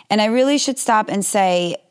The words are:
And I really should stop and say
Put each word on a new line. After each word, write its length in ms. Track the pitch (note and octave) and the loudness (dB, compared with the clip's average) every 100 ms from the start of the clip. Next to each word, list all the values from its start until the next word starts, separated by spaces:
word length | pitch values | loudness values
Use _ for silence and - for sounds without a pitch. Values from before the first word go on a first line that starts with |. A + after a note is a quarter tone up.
| - | -4
And 100 | G#3+ | 0
I 60 | G#3+ | 2
really 320 | B3 C4+ C#4+ | 2 2 0
should 200 | C#4 B3+ | -2 -4
stop 300 | - G#3+ G#3+ | 0 0 0
and 160 | G3+ | -4
say 520 | F#3+ G#3 F#3+ F3+ F3 - _ | -2 0 2 0 -2 -6 _